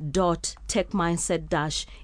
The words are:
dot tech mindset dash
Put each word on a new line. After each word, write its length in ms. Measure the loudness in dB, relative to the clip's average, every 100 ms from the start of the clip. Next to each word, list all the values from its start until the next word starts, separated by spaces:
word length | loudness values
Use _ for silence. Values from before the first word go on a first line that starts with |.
| -2
dot 440 | 2 4 2 -2 -8 -2
tech 220 | 0 0
mindset 580 | 2 2 2 0 -2 0
dash 380 | 0 0 -2 -6 -12